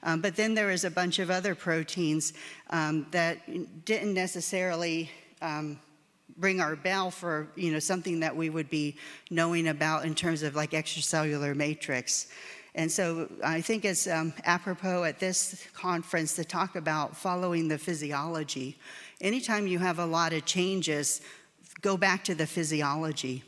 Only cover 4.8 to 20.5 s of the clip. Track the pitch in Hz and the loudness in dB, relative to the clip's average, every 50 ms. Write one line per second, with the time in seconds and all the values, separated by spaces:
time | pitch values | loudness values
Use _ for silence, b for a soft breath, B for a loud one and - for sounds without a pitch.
4.8 | 175 170 160 165 165 156 B B B B B _ - 165 151 151 151 151 147 143 | 0 0 0 0 -2 -4 B B B B B _ -6 -4 -4 -4 -4 -6 -8 -10
5.8 | - - - _ _ _ _ _ _ _ 131 - 175 196 190 185 175 151 160 147 | -14 -20 -20 _ _ _ _ _ _ _ -8 0 0 2 2 2 2 0 0 -2
6.8 | - 185 190 196 190 185 175 - - 175 160 151 151 151 - - 185 170 156 156 | 0 0 0 2 0 -2 -4 -4 -4 -2 -2 -2 -2 -4 -6 -2 0 2 2 2
7.8 | 151 - 185 180 165 190 170 165 160 160 - 151 165 160 156 160 156 - - 151 | 2 0 0 0 0 -2 0 0 0 0 0 0 -2 -2 0 -2 -4 -2 0 0
8.8 | 151 147 143 B B B B B B B 175 165 165 170 170 170 165 160 151 147 | 0 0 -4 B B B B B B B 2 2 4 4 4 2 2 2 2 2
9.8 | 156 156 160 151 131 160 156 - - 175 165 151 156 151 135 151 151 151 - 156 | 2 2 2 2 0 0 -2 0 2 0 0 2 0 0 0 0 0 2 0 -2
10.8 | 151 - - 165 147 - - 160 156 151 147 147 143 143 143 139 147 147 151 151 | 0 0 -2 -2 0 2 2 2 2 2 0 0 0 0 2 2 2 0 0 -2
11.8 | - - 139 127 123 - - - - B B B B B B B B B B - | -2 -2 -2 -2 0 0 -2 -2 -2 B B B B B B B B B B -2
12.8 | 160 165 165 - 190 170 165 165 165 - - - - 147 160 160 165 - 226 220 | 0 0 2 2 2 2 0 -2 -4 -6 -6 -4 -2 0 0 0 0 0 -2 0
13.8 | 190 208 185 160 - 190 165 160 160 165 151 - - - 175 180 - 202 185 - | 2 0 2 2 0 2 2 2 2 0 -2 -2 2 2 2 2 2 -2 -4 -2
14.8 | - 190 180 180 175 160 143 - - 185 180 - - - - - - - - - | 0 0 0 2 0 0 0 0 -2 0 2 2 0 0 -4 -10 -14 -16 -14 -6
15.8 | - 180 180 170 165 - - 170 160 156 - - 165 - - 180 180 180 - 185 | -2 0 0 0 0 0 0 0 0 0 0 -2 -4 -2 0 0 0 0 -2 -2
16.8 | 156 160 156 156 147 - - - - 190 180 180 180 180 175 170 165 156 156 143 | 0 0 2 2 0 -2 -4 -4 -2 0 0 2 2 2 2 2 2 2 0 0
17.8 | - - 175 147 151 143 147 143 143 165 170 160 156 143 - 131 131 131 139 B | -2 -4 -4 -2 -2 -2 -2 -2 -2 -2 -2 -4 -4 -4 -4 -6 -6 -6 -8 B
18.8 | B B B B B B B B - 190 214 262 240 - 226 208 208 190 180 170 | B B B B B B B B -2 0 0 0 0 0 0 2 2 2 2 2
19.8 | 180 185 170 160 175 165 165 165 170 165 165 160 160 - | 2 2 2 2 0 2 2 2 2 2 0 -2 0 0